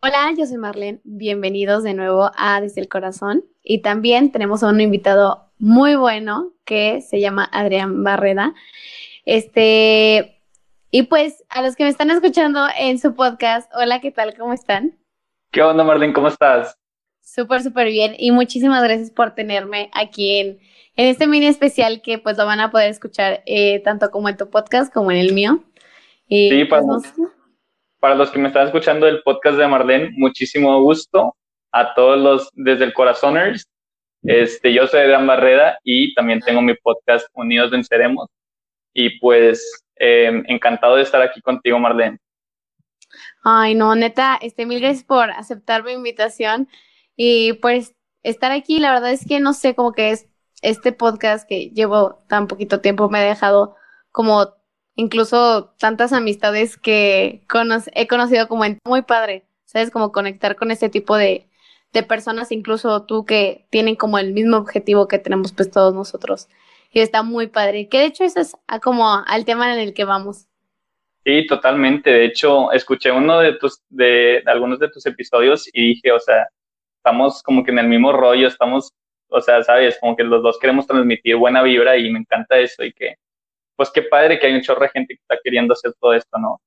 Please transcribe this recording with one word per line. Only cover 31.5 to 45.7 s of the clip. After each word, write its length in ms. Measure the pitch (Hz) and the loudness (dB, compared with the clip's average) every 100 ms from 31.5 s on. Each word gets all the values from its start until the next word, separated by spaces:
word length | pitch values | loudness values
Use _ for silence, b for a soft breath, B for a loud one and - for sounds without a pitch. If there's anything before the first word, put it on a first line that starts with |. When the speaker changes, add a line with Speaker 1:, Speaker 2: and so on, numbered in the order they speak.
| _ _ 120 | _ _ -2
Speaker 2:
A 180 | 120 - | -2 2
todos 240 | 127 139 | 4 4
los 300 | 139 135 135 | 4 2 -2
Desde 300 | - 131 131 | -6 -2 0
el 100 | 127 | 0
Corazoners, 760 | - 127 123 143 156 185 226 - _ _ _ _ _ | 2 0 2 0 0 -2 -4 -14 _ _ _ _ _
este, 520 | - 120 117 117 123 | 0 2 2 0 0
yo 120 | 120 131 | 2 2
soy 120 | 151 | 4
Adrián 240 | 139 135 135 | 4 4 4
Barreda 540 | 131 131 131 151 - | 2 4 4 4 0
y 300 | - 127 143 | -4 -2 0
también 260 | - 117 113 | -2 -2 -2
tengo 200 | 113 120 | 0 0
mi 140 | 120 117 | 0 0
podcast 500 | - 117 - 120 - | -2 -4 0 -2 -2
Unidos 380 | - 117 117 120 | -12 -4 -2 -2
Venceremos. 560 | 127 120 120 117 131 - _ _ _ _ _ _ | -2 -2 0 0 -2 -10 _ _ _ _ _ _
Y, 240 | - 120 - | -4 -4 0
pues, 640 | 123 120 117 113 - - _ _ | 2 6 6 2 -6 -18 _ _
em, 480 | 120 120 117 117 - | 2 4 2 0 -6
encantado 500 | 123 120 117 120 131 | -2 -2 0 2 2
de 40 | |
estar 180 | 135 139 | 2 2
aquí 180 | 127 120 | 0 -2
contigo, 380 | 123 127 123 120 | -6 -4 -2 0
Marlene. 400 | 120 117 113 107 _ _ _ _ _ _ _ _ _ B B B | 0 0 -2 -4 _ _ _ _ _ _ _ _ _ B B B
Speaker 1:
Ay, 320 | - 220 220 220 | 0 2 2 2
no, 200 | 220 220 | 2 2
neta, 420 | 233 226 262 262 | 0 0 -2 -2
este, 240 | 233 - 233 | -6 -12 -8
mil 140 | 240 | -4
gracias 240 | 254 277 | -2 -4
por 260 | - 262 226 | -2 0 0
aceptar 520 | - 214 220 208 | -4 -14 -16 -4